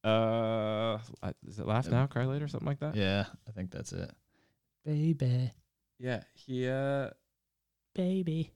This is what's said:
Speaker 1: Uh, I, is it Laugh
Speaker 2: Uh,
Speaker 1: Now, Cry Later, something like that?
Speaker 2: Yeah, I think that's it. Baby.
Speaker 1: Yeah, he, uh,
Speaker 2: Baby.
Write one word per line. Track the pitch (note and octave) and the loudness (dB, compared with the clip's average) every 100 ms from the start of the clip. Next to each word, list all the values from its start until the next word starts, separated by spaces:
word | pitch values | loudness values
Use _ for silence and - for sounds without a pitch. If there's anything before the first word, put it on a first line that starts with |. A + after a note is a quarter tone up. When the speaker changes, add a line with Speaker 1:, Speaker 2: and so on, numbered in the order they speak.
Speaker 1:
Uh, | A2 A2 A2 A2+ A2+ A2+ G#2+ G#2+ A2+ A2 A#2 - | 4 4 4 2 2 0 0 0 0 -2 -6 -8
I, | F#2 - - | -8 -8 -12
is | G#2+ | -6
it | - | 0
Laugh | A2 C3 | 0 2
Speaker 2:
Uh, | |
Speaker 1:
Now, | A#2+ C3+ | 2 2
Cry | A#2+ C3 | 0 -2
Later, | C#3+ D3 | -2 -4
something | - - | -4 -4
like | C#3+ | -4
that? | D3+ | -2
Speaker 2:
Yeah, | G#2+ G2 G2 G2 - - | 0 2 2 0 -8 -14
I | |
think | G#2 F2+ | -8 -8
that's | - - | -8 -8
it. | F2+ F2+ - _ _ _ _ _ _ | -8 -8 -12 _ _ _ _ _ _
Baby. | D3+ D3+ D#3+ D3 B2+ B2 B2+ - _ _ _ _ | -4 0 2 2 2 2 0 -4 _ _ _ _
Speaker 1:
Yeah, | B2+ A#2 - | -4 -4 -6
he, | - - B2+ B2+ | -20 -6 -2 0
uh, | C3 C#3 C#3 C3 - _ _ _ _ _ _ _ | 0 0 0 -2 -8 _ _ _ _ _ _ _
Speaker 2:
Baby. | - F3+ F#3+ E3+ D#3+ D#3 | -2 2 2 2 0 -2